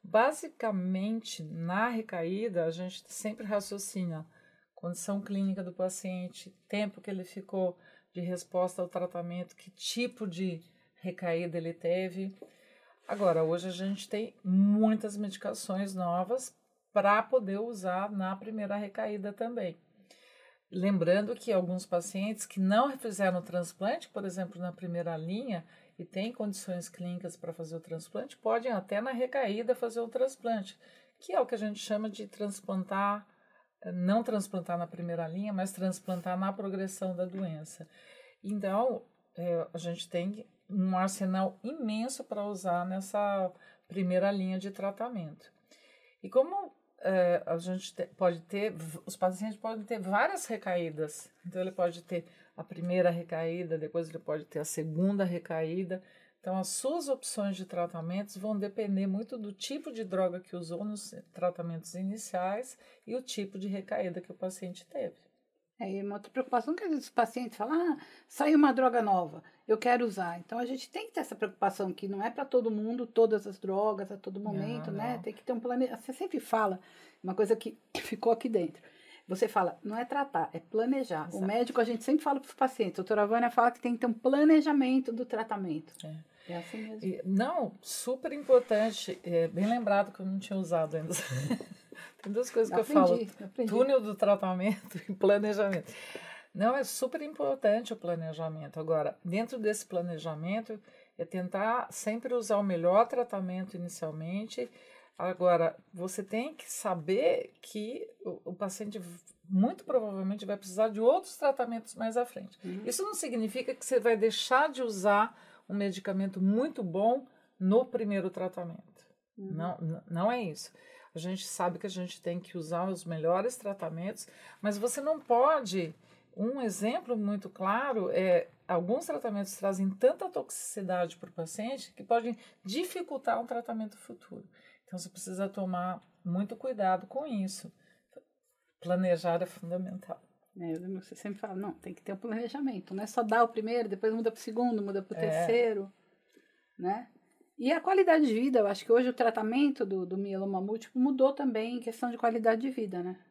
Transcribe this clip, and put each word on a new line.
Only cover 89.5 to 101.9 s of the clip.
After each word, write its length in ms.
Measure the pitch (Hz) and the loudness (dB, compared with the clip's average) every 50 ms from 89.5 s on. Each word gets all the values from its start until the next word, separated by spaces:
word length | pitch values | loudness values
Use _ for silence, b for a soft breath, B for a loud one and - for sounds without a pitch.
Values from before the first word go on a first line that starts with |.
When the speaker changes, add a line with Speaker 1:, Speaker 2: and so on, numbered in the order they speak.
| - 170 196 | 2 0 2
Speaker 1:
lembrado 460 | 214 233 240 233 208 202 202 202 196 - | 2 2 2 2 4 4 4 4 2 -2
que 80 | - | -8
eu 40 | 190 | -6
não 140 | 190 190 196 | -4 -4 -4
tinha 180 | 190 - 196 | -4 -4 -4
usado 380 | 190 185 160 175 165 160 156 156 | -2 0 2 2 2 2 2 -2
ainda. 180 | 160 156 160 175 | -4 -4 -2 -4
<laughs> 1080 | - - - 131 131 139 147 247 - - - - - - _ - - - - - _ - | -4 -4 -4 -4 -4 -2 -2 -2 -2 -4 -12 -16 -20 -20 _ -20 -18 -18 -20 -20 _ -8
Tem 80 | 196 | -4
duas 180 | 202 220 247 247 | -2 -2 -2 0
coisas 220 | - 233 226 - - | 2 2 2 4 4
que 60 | 233 | 2
eu 40 | 220 | 2
Speaker 2:
Aprendi, 420 | 247 294 302 285 262 262 240 226 | 6 8 8 8 8 6 4 0
Speaker 1:
falo, 220 | 190 - - 208 190 | -4 -8 -14 -14 -12
Speaker 2:
aprendi. 200 | - - 240 220 | -4 -2 0 2
Speaker 1:
túnel 300 | 208 226 254 269 277 254 | 4 4 4 6 6 4
do 140 | 214 214 208 | 2 2 0
tratamento 800 | - - 202 202 196 - 185 185 185 185 208 214 - - - - 175 | 2 4 4 4 4 4 -2 0 2 2 0 0 0 -6 -12 -14 -12
<laughs> 80 | - - | -8 -8
e 40 | 196 | -4
planejamento. 800 | 190 - 190 202 208 208 214 208 196 214 196 190 170 - B B B B B B B B B B B B B _ | 2 6 6 6 6 4 0 2 2 2 2 0 -2 -4 B B B B B B B B B B B B B _
Não, 200 | - 196 233 254 | 2 2 2 4
é 80 | 277 262 | 2 0
super 360 | - - - 262 247 - 320 | -2 -2 -2 -2 -2 -2 -4
importante 720 | 302 294 311 - 294 277 269 269 - 208 208 226 240 - | -6 -6 -4 -2 0 0 0 4 4 4 4 4 2 -4
o 60 | 226 | -8
planejamento. 840 | 220 - 170 170 165 160 160 156 156 165 160 160 156 147 143 - 165 | -6 -4 -4 -2 -2 -4 -6 -6 -4 -6 -6 -6 -6 -10 -10 -8 -8
Agora, 380 | 156 156 165 156 147 - - _ _ | 0 2 2 2 2 0 -4 _ _
dentro 340 | 175 170 208 226 226 269 247 | -2 -2 -2 -2 -2 -4 -2
desse 260 | 214 214 214 208 - | 0 0 0 0 -4
planejamento, 920 | _ 190 175 175 175 170 156 151 165 156 151 160 175 196 226 220 - 220 208 b b b b b b b | _ -4 -2 -2 -2 -6 -6 -6 -6 -6 -4 -4 -4 -4 -4 -4 -6 -12 -12 b b b b b b b
é 80 | - 170 | -10 -8
tentar 640 | - - 185 180 180 - 190 202 220 233 247 - - | -6 -4 -4 -4 -2 -2 -2 0 2 0 0 -2 -4